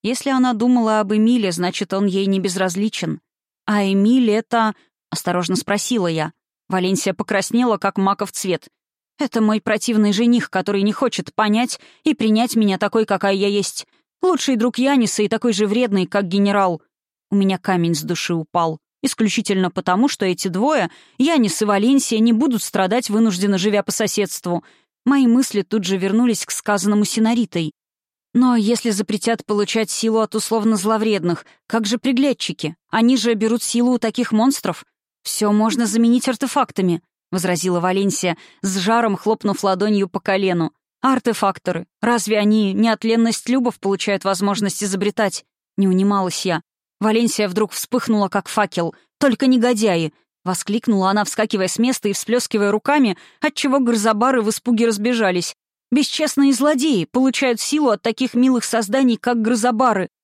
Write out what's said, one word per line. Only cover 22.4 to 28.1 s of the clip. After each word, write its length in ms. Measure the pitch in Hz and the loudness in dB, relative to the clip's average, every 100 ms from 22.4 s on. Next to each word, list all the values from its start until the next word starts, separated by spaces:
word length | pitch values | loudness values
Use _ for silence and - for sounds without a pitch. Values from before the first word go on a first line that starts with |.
| 294 226 | 2 0
страдать, 480 | - - 185 233 247 | -2 -2 0 0 0
вынужденно 480 | 208 226 180 202 196 | 0 0 0 0 0
живя 240 | 202 208 | 2 0
по 100 | 196 | -2
соседству. 720 | - 214 - 196 - 180 170 - _ _ _ | -4 -2 -2 -4 -6 -6 -6 -6 _ _ _
Мои 220 | - 277 254 | 0 2 4
мысли 380 | 233 269 202 | 4 2 -2
тут 200 | 185 214 | -2 -4
же 140 | 180 190 | -2 -2
вернулись 480 | 190 214 247 214 - | 0 2 2 0 -6
к 60 | |
сказанному 520 | - - 202 190 208 | -8 -2 -2 0 0
Синаритой. 680 | 208 - 220 233 220 175 160 - _ _ _ | 0 0 0 0 -2 -2 -6 -8 _ _ _